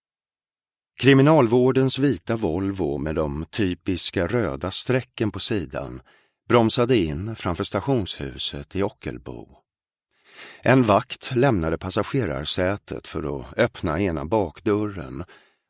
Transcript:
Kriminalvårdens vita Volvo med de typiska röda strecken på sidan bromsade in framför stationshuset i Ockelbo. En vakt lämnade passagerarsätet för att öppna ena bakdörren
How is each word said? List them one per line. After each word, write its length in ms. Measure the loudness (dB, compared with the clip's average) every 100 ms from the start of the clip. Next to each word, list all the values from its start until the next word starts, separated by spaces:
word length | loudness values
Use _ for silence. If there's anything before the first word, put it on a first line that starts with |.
| _ _ _ _ _ _ _ _ _ 0
Kriminalvårdens 960 | 6 8 8 6 6 4 4 4 2 2
vita 380 | 0 0 -2 -2
Volvo 640 | 0 0 -2 -2 -2 -2
med 160 | -4
de 320 | -2 -2 -4 -6
typiska 760 | -2 -2 -2 -4 -4 -2 -2 -2
röda 440 | 0 -2 -4 -6
strecken 600 | -4 -2 -2 -2 -4 -4
på 100 | -2
sidan 600 | -4 -4 -4 -8 -8 -12 -16 _ _ _ 2
bromsade 480 | 4 4 2 2 2
in 400 | 2 -4 -8 -8
framför 280 | -6 -4
stationshuset 1120 | -4 -4 0 0 -2 -6 -10 -8 -8 -8 -8 -4
i 60 |
Ockelbo. 680 | -4 -4 -10 -10 -12 -14 -16 -20 _ _ _ _ _ _ _ -20 -20 -4
En 200 | 2 4
vakt 520 | 6 4 2 -12 -4
lämnade 440 | 2 2 2 0 -2
passagerarsätet 1300 | -4 -4 -2 -2 -2 -4 -4 -2 -2 -2 -8 -12 -8
för 340 | -8 -6 -6
att 180 | -6 0
öppna 420 | 0 0 -4 0
ena 240 | 0 -2
bakdörren 1000 | 0 0 0 -2 0 0 -2 -6 -12 -12 -14 -18 _ _